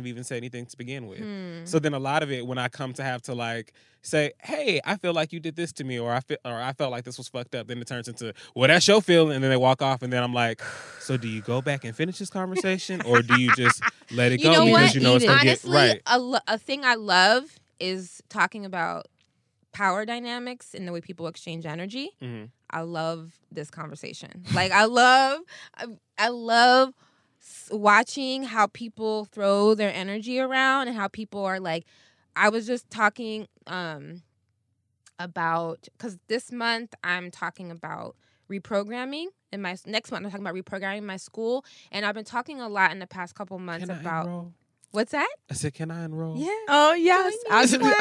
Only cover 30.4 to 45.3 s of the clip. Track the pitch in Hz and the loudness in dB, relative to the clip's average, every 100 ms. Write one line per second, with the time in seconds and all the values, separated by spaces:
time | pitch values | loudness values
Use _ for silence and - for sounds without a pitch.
30.4 | 262 262 262 269 254 226 196 - 214 202 | 0 2 2 2 -2 -4 -6 -8 -12 -6
31.4 | 190 190 185 165 - _ _ _ _ - | -6 -4 -4 -6 -8 _ _ _ _ 2
32.4 | 208 226 220 247 - 220 208 226 220 214 | 2 2 -4 -6 -8 0 0 0 -8 -10
33.4 | 202 _ - 180 170 151 147 175 _ _ | -12 _ -12 -8 -8 -10 -14 -18 _ _
34.4 | _ _ _ _ _ _ _ - 175 175 | _ _ _ _ _ _ _ -14 -10 -2
35.4 | 165 165 165 165 - _ 233 180 _ 233 | 0 0 -2 -8 -16 _ -14 -14 _ -6
36.4 | - 247 233 226 233 - 180 180 180 - | -6 -4 -2 -2 -6 -8 -4 -4 -6 -8
37.4 | 170 - 180 165 160 160 - - _ _ | -10 -8 -14 -14 -12 -12 -12 -18 _ _
38.4 | _ 196 - 202 208 240 254 294 349 - | _ -12 -4 -4 -4 -8 -8 -10 -12 -14
39.4 | _ 196 190 185 - 214 - - 196 196 | _ -10 -8 -10 -8 -8 -6 -10 -10 -10
40.4 | 196 185 185 190 190 208 208 190 - - | -10 -10 -10 -10 -8 -8 -10 -14 -14 -8
41.4 | 226 254 - _ _ 196 208 214 214 240 | -6 -6 -8 _ _ -6 -6 -6 -8 -8
42.4 | 240 277 233 202 185 190 180 185 175 - | -8 -12 -8 0 0 0 -10 -12 -14 -12
43.4 | 190 190 180 170 180 170 170 165 175 175 | -14 -12 -10 -10 -8 -8 -6 -4 -4 -8
44.4 | 175 - _ _ _ 208 233 294 349 | -12 -18 _ _ _ -4 -2 -2 -4